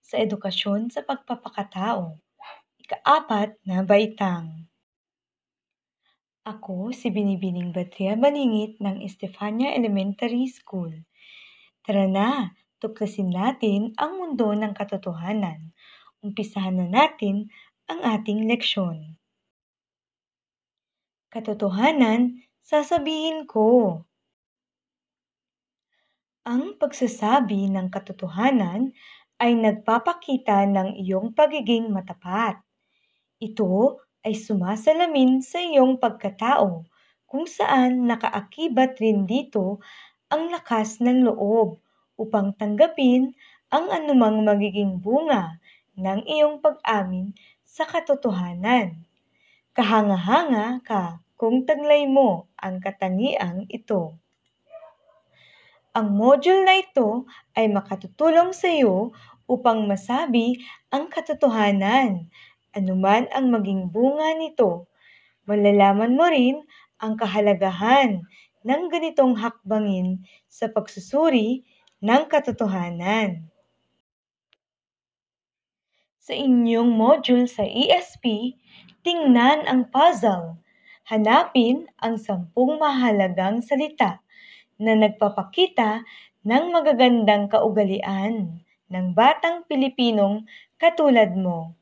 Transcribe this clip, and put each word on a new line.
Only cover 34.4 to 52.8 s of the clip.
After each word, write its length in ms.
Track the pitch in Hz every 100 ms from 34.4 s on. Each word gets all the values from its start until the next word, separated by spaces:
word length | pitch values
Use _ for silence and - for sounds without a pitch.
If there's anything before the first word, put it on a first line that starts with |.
| - 202 180 220 262 320 349 294 254 262
sa 160 | 262 349
iyong 400 | 349 285 262 262
pagkatao, 880 | 233 220 196 190 226 285 196 165 165 _ _ _ _
kung 160 | 262
saan 640 | 339 - - 262 254 254 240
nakaakibat 880 | 233 - - 202 - 320 247 262 254
rin 320 | 220 208 185
dito 560 | 247 262 214 185 202 - - - _ _
ang 160 | 302 339
lakas 560 | 349 - 226 220 -
ng 160 | 240 254
loob 640 | 247 - 202 226 202 165 _ _ _ -
upang 400 | 220 214 196 196
tanggapin 800 | 208 208 330 320 262 247 262 - _ _ _
ang 240 | 285 339
anumang 480 | 320 302 262 220 214
magiging 640 | 214 202 208 196 202 185
bunga 560 | 190 262 320 247 165 165 _ _ _ 190
ng 240 | 190 190
iyong 400 | - 302 302 294
pag-amin 720 | 302 302 - 214 185 185 196 - _ _
sa 240 | _ -
katotohanan. 1200 | 311 339 330 277 254 185 175 175 208 247 190 165 - _ _ _ _ _ _ -
Kahanga-hanga 1040 | 214 220 208 185 175 285 330 226 220 254
ka 400 | - 208 175 170 _
kung 320 | _ 226 254 254
taglay 400 | 294 294 294 285
mo 400 | 269 254 170 -
ang 240 | - 190
katangiang 880 | 185